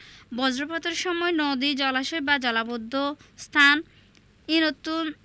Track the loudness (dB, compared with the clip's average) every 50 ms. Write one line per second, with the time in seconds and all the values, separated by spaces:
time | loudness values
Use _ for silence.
0 | -20 -20 -20 -20 -18 -12 -6 -2 -2 -2 -2 -2 -4 -6 -6 -6 -4 -4 -4 -4
1 | -2 -2 -2 0 0 0 2 2 0 0 0 0 0 0 0 0 0 0 0 -2
2 | -2 -2 -4 -4 0 0 0 0 0 0 0 0 -2 -2 -4 -8 -6 -4 -4 -2
3 | -2 -2 -4 -8 -12 -20 _ -20 -14 0 4 6 6 8 6 4 0 -4 -14 -20
4 | -20 -20 _ -20 -20 -20 _ _ _ -2 0 2 2 2 0 -4 -6 -6 -4 -4
5 | -4 -4 -6 -10 _